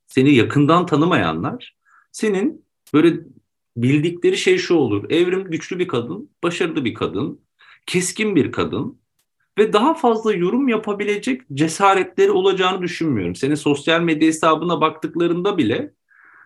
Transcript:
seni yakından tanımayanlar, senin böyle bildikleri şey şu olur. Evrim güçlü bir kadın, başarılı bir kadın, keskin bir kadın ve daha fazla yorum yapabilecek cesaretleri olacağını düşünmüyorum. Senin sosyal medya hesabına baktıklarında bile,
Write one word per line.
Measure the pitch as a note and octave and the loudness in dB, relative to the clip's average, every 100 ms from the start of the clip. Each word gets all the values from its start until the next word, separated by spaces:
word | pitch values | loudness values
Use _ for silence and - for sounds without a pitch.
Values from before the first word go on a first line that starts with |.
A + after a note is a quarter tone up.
| _ | _
seni | - C#3 | 2 4
yakından | B2+ G#2 C#3+ D3 F3 F3 | 6 4 2 4 4 2
tanımayanlar, | D3 E3+ C#3+ E2+ D#2+ C3 A#3+ - _ _ _ _ | 2 2 2 0 -2 -6 -8 -16 _ _ _ _
senin | - A3 F#3+ C4 - _ _ - | -4 -2 0 -2 -6 _ _ -2
böyle | D3 E3+ D#3 - - _ _ _ A#2 | 4 4 2 -8 -20 _ _ _ -2
bildikleri | B2 D3 E3+ F3 F#3 F#3+ | 2 2 0 0 0 2
şey | F#3+ F#3 | 2 0
şu | - | 2
olur. | E3+ B2 G2+ G#2 | 2 2 -2 -2
Evrim | D#3 F3+ F#3 | 0 0 -2
güçlü | F#3+ E3 - F3+ | -4 -8 -8 -6
bir | F3+ | -4
kadın, | E3+ B2 F#3+ C#4+ - | -4 -6 -10 -14 -8
başarılı | F3 E3+ E3+ D#3 | -6 -4 -4 -2
bir | A#2 | -4
kadın, | - F2 F2+ D#3+ - _ _ _ _ - | -4 -6 -4 -6 -10 _ _ _ _ -4
keskin | F#3 F3+ - G#3+ F3+ | -4 -4 -4 0 2
bir | G2+ | 0
kadın | - E2 F2+ - - _ _ _ _ _ - | -2 -4 -4 -8 -12 _ _ _ _ _ 0
ve | G#3+ | 2
daha | G#3 C4+ | 2 2
fazla | D#4+ B3 A3 A3 | 2 0 0 0
yorum | F#3 F3+ B3 C#4 | 0 0 0 0
yapabilecek | A3 G#3+ G3 G#3 G3+ B3+ B3+ - | -2 -4 -6 -4 -4 -4 -6 -8
cesaretleri | C3+ D#3+ - G3 G3 F#3 - G3 | -2 -2 2 2 2 0 2 2
olacağını | F#3 F#3+ F#3 F#3 F#3+ | 4 0 2 0 -2
düşünmüyorum. | F3 - D#3+ A2 F2 | -6 -4 -2 -2 -2
Senin | F#2 C3+ | -2 -2
sosyal | D3 D3 C#3+ - E3 | 0 0 0 2 2
medya | E3+ D#3 D#3+ | 2 2 2
hesabına | D#3 E3 D#3 F3 D#3+ | 2 2 2 0 0
baktıklarında | D#3 D3+ D3+ E3 F3 F3 G3 F#3 | -2 -2 -8 -2 -2 0 -2 0
bile, | G#2+ A#2+ D4 _ _ _ - _ | 0 0 -4 _ _ _ -20 _